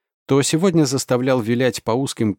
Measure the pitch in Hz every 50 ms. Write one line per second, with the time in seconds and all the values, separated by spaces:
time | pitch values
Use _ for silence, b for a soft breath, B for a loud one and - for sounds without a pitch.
0 | _ _ _ _ _ - 139 143 135 - - 160 180 196 160 165 151 127 135 131
1 | - - 131 123 127 135 131 127 107 110 120 120 131 123 120 - - 117 113 127
2 | 139 131 - - 117 104 95